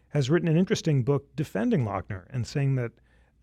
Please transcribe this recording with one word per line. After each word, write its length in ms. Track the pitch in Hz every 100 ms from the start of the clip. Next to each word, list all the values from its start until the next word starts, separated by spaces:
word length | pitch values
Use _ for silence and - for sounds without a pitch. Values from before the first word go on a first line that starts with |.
| _
has 200 | 147 127
written 180 | 170 170
an 80 | 156
interesting 480 | 190 - 165 139
book 200 | 113 139 - -
defending 480 | 147 190 240 185
Lochner 400 | 107 98 - 95 90
and 140 | 127
saying 300 | 110 143 139
that, 160 | 131 117 - _ _ _ _